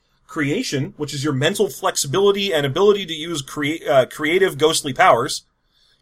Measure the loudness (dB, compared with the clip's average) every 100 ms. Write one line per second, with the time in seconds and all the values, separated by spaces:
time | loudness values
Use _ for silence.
0 | _ _ _ -6 -2 -2 -4 -4 -6 -8
1 | -8 -4 -4 0 -2 0 -2 -2 -4 -2
2 | -2 2 2 2 0 0 0 2 4 4
3 | -2 -8 -8 -8 -8 -6 -4 -4 2 2
4 | 2 -2 0 2 2 2 2 2 -4 2
5 | 4 4 2 -8 -12 _ _ _ _ _